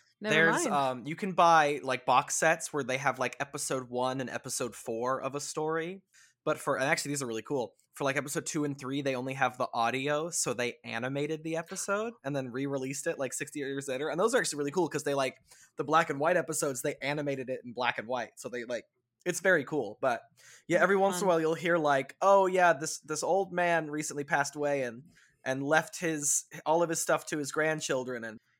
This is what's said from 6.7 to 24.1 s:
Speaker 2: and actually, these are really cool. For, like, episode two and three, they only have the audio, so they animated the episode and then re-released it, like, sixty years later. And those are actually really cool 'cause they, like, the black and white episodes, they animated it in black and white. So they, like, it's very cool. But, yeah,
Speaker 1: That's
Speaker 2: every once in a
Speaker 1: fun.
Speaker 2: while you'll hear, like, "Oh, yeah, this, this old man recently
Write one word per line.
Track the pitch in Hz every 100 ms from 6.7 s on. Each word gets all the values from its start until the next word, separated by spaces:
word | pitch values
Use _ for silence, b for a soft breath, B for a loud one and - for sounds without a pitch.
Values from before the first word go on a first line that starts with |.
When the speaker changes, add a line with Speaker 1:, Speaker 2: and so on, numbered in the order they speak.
| 123
Speaker 2:
and | 135
actually, | 170 139
these | 143
are | 127
really | 110
cool. | - 143 113 _ _
For, | -
like, | 139 139
episode | 139 170 -
two | 160
and | 147 139
three, | 131 139
they | 139 127
only | 131
have | 131 131 -
the | 123
audio, | 120 117 131 139 147 170
so | 165 143
they | 117 120 -
animated | 117 113 123 139 147 156
the | 160 160
episode | 165 190 - 202 226 226
and | 139
then | 143 131
re-released | 120 139 139 131 139 170
it, | 156
like, | 131
sixty | - - 151
years | 135 139 135
later. | 131 151
And | 156
those | 220
are | 240
actually | 170 147
really | 143
cool | 160 160
'cause | 151
they, | 143
like, | 139 131 - b b b -
the |
black | 139 156 165
and | 139
white | 156 180
episodes, | 160 151 151 127
they | 151 127
animated | 135 147 143 135 123
it | 127
in | 123
black | 117 123 123
and | 110
white. | 123 110 -
So | 127
they, | 120
like, | 117 117 - _ _ _ 180
it's | 170
very | 190 175
cool. | 127 156 104 107
But, | 135 117 - _ b b -
yeah, | 165
Speaker 1:
That's |
Speaker 2:
every | 180 196
once | 196 180
in |
a |
Speaker 1:
fun. | 190
Speaker 2:
while | 165
you'll | 160
hear, | 160 170 170
like, | 147 139 135 -
"Oh, | 190 196 190
yeah, | 185 175
this, | 147 156 -
this | - 151
old | 143 185 190
man | 175 175 165 156
recently | 151 151